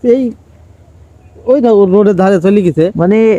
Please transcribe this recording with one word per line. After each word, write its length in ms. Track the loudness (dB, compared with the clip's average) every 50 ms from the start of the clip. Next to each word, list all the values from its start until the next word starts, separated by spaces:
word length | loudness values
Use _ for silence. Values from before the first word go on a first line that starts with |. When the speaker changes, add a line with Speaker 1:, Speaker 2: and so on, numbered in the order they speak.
| -2
Speaker 1:
এই 300 | -2 -2 0 -2 -4 -8 -12 _ _ -20 -20 -20 -20 -20 _ _ -20 -20 -20 -20 -20 _ _ -20 -20 -20 -10 -4
ওইটা 240 | -2 -2 0 0 2 2
ওর 180 | 2 2 2
রোডের 260 | 2 2 0 0 0
ধারে 240 | 0 0 0 0 0
চলে 220 | 0 0 0 0 0
গেছে। 280 | 0 -2 -2 -2 -2 -2
Speaker 2:
মানে, 200 | -2 -2 0 0 2 2 0 0